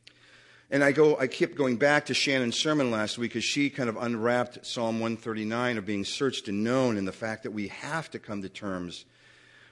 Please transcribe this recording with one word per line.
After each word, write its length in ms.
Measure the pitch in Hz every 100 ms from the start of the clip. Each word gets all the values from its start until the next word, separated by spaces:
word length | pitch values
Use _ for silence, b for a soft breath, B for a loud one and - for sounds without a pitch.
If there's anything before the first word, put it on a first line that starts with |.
| - b b b b b b
And 160 | 139 143
I 80 |
go, 240 | 143 151 151
I 100 | 131
kept 280 | - 170 -
going 220 | 131 117
back 280 | 143 147 143
to 80 |
Shannon's 440 | 123 147 135 120 -
sermon 340 | 156 151 127
last 260 | 113 107 -
week 180 | 117 117
as 80 |
she 260 | - 135 143
kind 200 | 139 120
of 80 | 107
unwrapped 680 | 120 117 117 123 120 - -
Psalm 360 | - 113 113
one 160 | 113 110
thirty-nine 600 | 117 110 107 113 123 113
of 80 | 95
being 200 | 101 98
searched 420 | - 135 - -
and 160 | 101
known 340 | 110 131 127 104
and 80 | 95
the 60 |
fact 320 | - 113 107
that 80 | 120
we 160 | 107 98
have 400 | - 135 160 151
to 80 | 113
come 220 | - 104
to 60 | 95
terms 540 | - 101 92 87 82 - b b b b b b